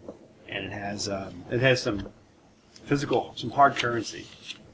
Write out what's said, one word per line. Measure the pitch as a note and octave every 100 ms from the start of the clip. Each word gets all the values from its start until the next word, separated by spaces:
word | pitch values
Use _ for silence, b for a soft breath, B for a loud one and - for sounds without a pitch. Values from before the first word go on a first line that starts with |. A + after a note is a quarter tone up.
| - - - - -
And | G2+ F#2+
it |
has, | G2+ G2+ G#2 G2+
um, | G2 F#2+ F2+ F#2
it | A#2+
has | C3 B2+
some | B2+ G#2 F#2 - - - - _ - -
physical, | - C#3 C#3 B2 - -
some | B2
hard | C#3 C#3 C3
currency. | A#2+ A#2 G#2 G#2 - - - - -